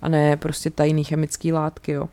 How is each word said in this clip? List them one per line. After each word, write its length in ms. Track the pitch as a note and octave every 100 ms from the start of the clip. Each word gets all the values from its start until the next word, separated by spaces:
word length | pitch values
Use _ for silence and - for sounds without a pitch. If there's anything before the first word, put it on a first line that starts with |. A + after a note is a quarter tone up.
a 60 | -
ne 280 | D#3 D3 D3
prostě 340 | D#3 D3 E3
tajný 340 | - D3+ D#3
chemický 480 | D3 D#3 D3+ - E3
látky, 400 | D#3+ D#3 - -
jo. 160 | C#3+ C#3